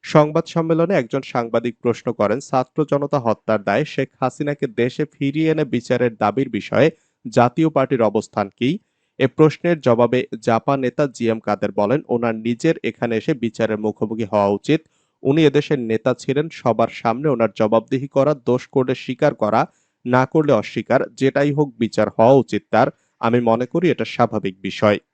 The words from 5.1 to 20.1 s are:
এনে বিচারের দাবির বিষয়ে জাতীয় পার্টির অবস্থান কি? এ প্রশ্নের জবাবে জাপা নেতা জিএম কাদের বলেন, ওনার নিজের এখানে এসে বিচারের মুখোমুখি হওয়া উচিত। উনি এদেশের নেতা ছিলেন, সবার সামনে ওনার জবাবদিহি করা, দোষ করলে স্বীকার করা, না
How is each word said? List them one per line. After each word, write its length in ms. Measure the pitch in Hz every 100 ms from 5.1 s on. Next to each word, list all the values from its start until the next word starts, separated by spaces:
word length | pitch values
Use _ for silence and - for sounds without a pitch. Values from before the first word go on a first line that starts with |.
| _ 139 151 160
এনে 140 | 156
বিচারের 520 | 143 123 - 123 123 110
দাবির 320 | 104 104 131
বিষয়ে 420 | 110 - 107 151 - _ _ 120
জাতীয় 400 | 123 120 - 160
পার্টির 340 | 147 131 127
অবস্থান 480 | 110 107 - - 101 _
কি? 220 | 123 185 _ _ _ -
এ 80 | 131
প্রশ্নের 540 | - 156 - 175 165
জবাবে 460 | 131 117 117 127 - 117
জাপা 360 | 120 113 - 139
নেতা 300 | 127 - 143
জিএম 340 | - 117 113
কাদের 320 | 104 101 104
বলেন, 300 | 101 104 139 -
ওনার 260 | 120 120
নিজের 400 | 110 113 117 160 165
এখানে 340 | 120 - 120 113
এসে 180 | -
বিচারের 440 | 143 113 - 110 107
মুখোমুখি 460 | 107 - 110 110
হওয়া 220 | 107 107 101
উচিত। 340 | 101 - 160 _ _ _ _
উনি 240 | 135 151 151
এদেশের 320 | 147 - 143
নেতা 360 | 113 110 131
ছিলেন, 340 | 123 - 135 156
সবার 400 | - 127 110 113
সামনে 400 | - 117 117 151
ওনার 200 | 120 110
জবাবদিহি 540 | - 107 113 113 135 139
করা, 260 | 139 135
দোষ 320 | 143 120 123 -
করলে 280 | 135 127
স্বীকার 400 | 127 - 123 147
করা, 320 | 131 104 113 156 _ _ _
না 200 | 123